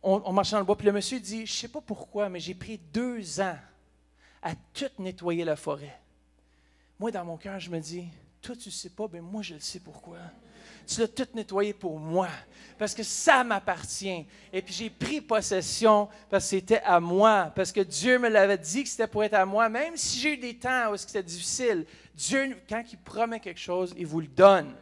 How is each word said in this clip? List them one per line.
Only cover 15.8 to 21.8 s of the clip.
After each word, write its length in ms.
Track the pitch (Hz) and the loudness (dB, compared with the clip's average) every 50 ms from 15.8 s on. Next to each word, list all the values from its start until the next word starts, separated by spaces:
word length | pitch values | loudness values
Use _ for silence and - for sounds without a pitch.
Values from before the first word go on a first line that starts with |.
| 226 220 214 208 208 202 - - - _ | 6 6 6 6 4 -2 -8 -20 -6 _
parce 140 | - 196 196 | 0 0 0
que 40 | - | 2
c'était 320 | 196 190 180 185 220 - | -2 -2 2 2 2 2
à 180 | - - 180 175 | 6 6 6 6
moi, 520 | 170 170 175 196 208 220 214 202 175 156 - | 6 4 4 6 8 8 8 6 2 0 -2
parce 160 | 190 190 180 | -2 -2 0
que 100 | - 214 | 0 0
Dieu 360 | 190 165 143 139 170 247 254 | 0 0 -2 -2 4 4 4
me 100 | 254 247 | 4 4
l'avait 300 | 233 220 208 196 196 202 | 6 6 8 8 6 4
dit 240 | 180 156 156 175 262 | 0 -2 -4 -4 -4
que 80 | 277 - | -4 -4
c'était 160 | - - 220 | -2 -4 -4
pour 180 | 220 - 208 214 | -2 0 0 0
être 120 | 208 208 | 2 4
à 100 | 202 190 | 4 2
moi. 240 | 190 196 214 226 226 | 4 2 2 2 2
Même 260 | 220 240 294 330 339 | 0 -2 -4 -4 -4
si 240 | 302 - - - 254 | -6 -4 -4 -4 -2
j'ai 140 | 247 302 294 | -2 -2 -2
eu 40 | |
des 200 | 254 247 240 233 | -2 -6 -10 -10
temps 340 | 240 - 247 254 254 233 214 | -6 -4 -2 0 0 0 -2
où 60 | 208 | -4
c'était 240 | 196 - - - 214 | -4 -8 -6 -6 -6
difficile, 640 | 185 170 170 175 170 - - - 254 233 208 170 | -6 -6 -10 -8 -6 -6 -4 0 0 0 0 0